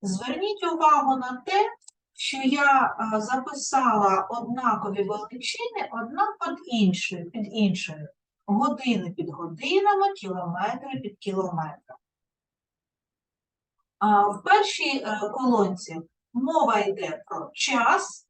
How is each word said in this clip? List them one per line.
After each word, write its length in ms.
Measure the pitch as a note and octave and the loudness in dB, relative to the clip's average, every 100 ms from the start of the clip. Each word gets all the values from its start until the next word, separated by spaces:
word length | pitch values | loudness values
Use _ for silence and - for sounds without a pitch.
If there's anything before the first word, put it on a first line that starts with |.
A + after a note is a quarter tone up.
Зверніть 600 | G3+ - B3 D#4+ G4+ G4+ | -4 -4 -4 -4 -4 -2
увагу 520 | F4+ E4 D#4 D4 C4+ C4 | -2 4 6 6 4 0
на 260 | B3 B3+ - | -2 -8 0
те, 300 | F#4+ A4+ A#4 - _ _ | 2 2 -2 -20 _ _
що 240 | _ - C4 | _ -6 0
я, 600 | C4+ C#4 C#4 C4+ B3 - A3 | 0 4 6 6 4 0 -2
е, 60 | G#3+ | -2
записала 1080 | G#3 B3+ - - - C4+ B3 G#3+ G3+ F#3+ - | 0 -2 -4 -8 0 2 4 4 4 2 0
однакові 720 | A#3 A#3 B3 B3+ G3+ G3+ G3 | -6 -6 -2 0 0 -2 -2
величини, 880 | F#3+ G#3 G#3+ B3+ - - A#4+ A4 - | -2 -2 -8 -10 -8 -6 -6 -6 -8
одна 440 | A#3 A#3 D#4 G#4 G4+ | -8 -8 -2 -2 -2
під 180 | E4+ - | -6 -8
іншою, 680 | - A#3+ G3 F#3 - F3+ E3+ | -4 2 4 2 -4 -8 -10
під 160 | A#3 G#3 | -8 -6
іншою. 640 | A3+ G3+ E3+ - D#3 D3+ _ _ _ - | 0 2 0 -4 -10 -14 _ _ _ 0
Години 640 | G3+ C#4+ B3 C4 G#3+ F3 | 2 2 0 0 0 -2
під 200 | E3 E3 | -6 -8
годинами, 840 | - E4+ D#3+ C4+ F#4+ G4+ G4+ G4 | -8 -10 -8 0 2 4 4 2
кілометри 880 | G4 - F#3 F3 F3 G3+ B3+ C#4 C#4 | 0 -8 -6 -4 -4 -4 -4 -8 -8
під 180 | G3+ - | -8 -10
кілометрами. 840 | - F#3+ F3+ E3+ D#3 - _ - _ _ _ _ _ _ _ _ _ _ _ _ _ _ _ _ _ _ _ _ | -6 -2 -2 -4 -6 -8 _ -20 _ _ _ _ _ _ _ _ _ _ _ _ _ _ _ _ _ _ _ _
А 300 | G#3 G3+ G#3 | 4 6 4
в 140 | G3+ | 2
першій, 560 | - G#4 G4+ - - C#4 | 4 4 4 0 -2 -2
е, 220 | G#3+ G#3+ G#3 | -4 -4 -4
колонці 680 | B3+ C4 A#3 F#3+ F#3 - E3 - _ _ | -2 2 4 2 0 -8 -12 -12 _ _
мова 460 | A#3+ C#4+ D#4+ C#4 G#3+ | -4 0 2 4 2
йде 440 | G3+ - F#4 D#4 - | 0 -2 -6 -8 -10
про 240 | - D#4 | -12 -10
час 760 | - - C4 A#3 G4 G4+ - _ | -6 -2 2 2 2 -2 -12 _